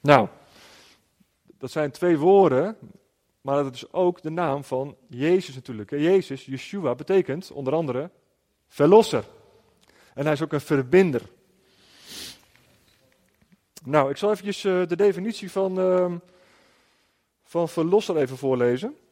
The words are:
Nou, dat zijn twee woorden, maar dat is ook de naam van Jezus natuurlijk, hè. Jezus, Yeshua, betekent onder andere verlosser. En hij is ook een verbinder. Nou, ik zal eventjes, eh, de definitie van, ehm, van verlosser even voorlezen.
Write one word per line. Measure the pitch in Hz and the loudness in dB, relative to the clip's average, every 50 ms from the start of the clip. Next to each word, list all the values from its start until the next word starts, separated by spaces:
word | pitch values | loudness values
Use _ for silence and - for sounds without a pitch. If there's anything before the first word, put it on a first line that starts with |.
Nou, | - 143 147 127 107 92 - - _ _ _ - - - - - - _ _ _ _ _ _ _ _ _ _ _ _ _ - _ | 6 6 6 6 6 2 -6 -18 _ _ _ -20 -20 -20 -20 -20 -20 _ _ _ _ _ _ _ _ _ _ _ _ _ -20 _
dat | - 127 | -16 -8
zijn | - 160 151 143 | -4 -4 -4 -4
twee | - - 180 180 170 147 | -4 -2 2 2 2 4
woorden, | 143 180 196 202 190 160 131 127 160 202 226 - - - - _ _ _ _ _ _ _ _ _ | 4 6 6 8 6 6 4 2 0 -2 -6 -12 -18 -20 -20 _ _ _ _ _ _ _ _ _
maar | _ 135 139 143 | _ -2 -2 -2
dat | 143 135 127 | -2 -4 -6
is | 120 - - | -12 -18 -10
ook | - 165 185 180 175 - | -4 0 0 0 0 -2
de | - 156 | -10 -10
naam | 160 170 175 156 139 143 139 | -6 -4 -4 -4 -4 -6 -6
van | - 131 127 135 147 - _ _ _ | -6 -6 -6 -6 -8 -12 _ _ _
Jezus | 127 123 139 160 180 190 185 - 135 | -8 -4 0 2 2 0 0 -4 -16
natuurlijk, | 131 - - 123 107 104 - | -18 -14 -12 -12 -12 -10 -8
hè. | - | -4
Jezus, | 143 151 170 190 196 180 - 135 135 - | -2 0 2 2 2 0 -2 -12 -14 -12
Yeshua, | - 135 - - - - 202 175 131 123 | -12 -12 -12 -12 -12 -10 -6 -4 -4 -4
betekent | 131 151 - 190 190 175 - 139 175 - - | -4 -4 0 0 0 0 0 -6 -8 -8 -14
onder | - 139 139 131 | -14 -8 -4 -2
andere | 143 160 170 139 120 127 147 180 _ _ _ _ _ _ _ _ _ _ _ _ | -2 -2 -2 -2 -4 -6 -8 -8 _ _ _ _ _ _ _ _ _ _ _ _
verlosser. | _ - 143 151 196 220 220 - - 120 104 - - - _ _ _ _ _ _ _ _ _ _ _ _ _ _ _ | _ 2 6 8 8 8 6 6 -2 -4 -6 -6 -20 -20 _ _ _ _ _ _ _ _ _ _ _ _ _ _ _
En | - 143 | -6 -2
hij | 156 | -2
is | 151 139 | -2 -2
ook | 160 147 | -4 -4
een | - 147 | -6 -6
verbinder. | - - 156 139 131 123 139 185 190 175 135 117 - - _ _ _ _ _ _ _ _ _ _ _ _ _ _ - - - - - - - _ _ _ _ _ _ _ _ _ _ _ _ _ _ _ _ _ _ _ _ _ _ _ _ _ _ _ _ - 156 | -2 0 0 0 0 4 4 4 4 4 0 -4 -6 -8 _ _ _ _ _ _ _ _ _ _ _ _ _ _ -20 -20 -18 -18 -16 -18 -20 _ _ _ _ _ _ _ _ _ _ _ _ _ _ _ _ _ _ _ _ _ _ _ _ _ _ _ _ -20 _
Nou, | 131 143 151 139 135 | 0 0 2 2 0
ik | 143 | -2
zal | - - 208 | -2 -2 -2
eventjes, | 214 196 190 202 196 - - | -2 -2 -4 -10 -10 -4 -4
eh, | 202 185 180 180 | -2 0 0 -2
de | 165 175 | -2 -2
definitie | 165 202 208 190 170 185 226 220 - - 185 | 0 2 0 0 0 -6 -8 -8 -10 -12 -8
van, | - 196 190 190 185 185 | -4 -4 -4 -2 -2 -2
ehm, | 185 185 185 180 180 180 175 175 175 _ _ _ _ _ _ _ _ _ _ _ _ _ _ _ _ _ _ _ _ _ _ _ | 0 2 2 2 0 -2 -4 -8 -12 _ _ _ _ _ _ _ _ _ _ _ _ _ _ _ _ _ _ _ _ _ _ _
van | _ _ - 165 170 160 | _ _ -4 -4 -4 -4
verlosser | - - 160 165 185 214 208 - 180 | -2 -4 -2 2 2 0 0 0 -2
even | 156 139 127 131 | -2 -2 -2 -4
voorlezen. | 127 139 135 131 123 120 120 123 127 175 247 294 _ _ _ | -6 -2 -2 0 2 2 0 0 -2 -4 -10 -12 _ _ _